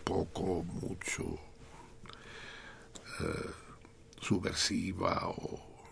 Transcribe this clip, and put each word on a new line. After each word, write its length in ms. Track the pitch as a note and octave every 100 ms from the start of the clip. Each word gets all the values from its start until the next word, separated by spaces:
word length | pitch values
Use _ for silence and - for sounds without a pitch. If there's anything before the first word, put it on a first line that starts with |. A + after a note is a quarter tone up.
poco, 600 | - F#2 - - F#2+ F2
mucho, 760 | E2+ - - - - - - - - - - - - - - - - - - - - - - - - -
eh, 280 | D#2+ - - - - - - - - -
subversiva 1080 | - F#2 F#2 - - - F#2 F2+ F#2 - F2
o, 340 | - - - - - -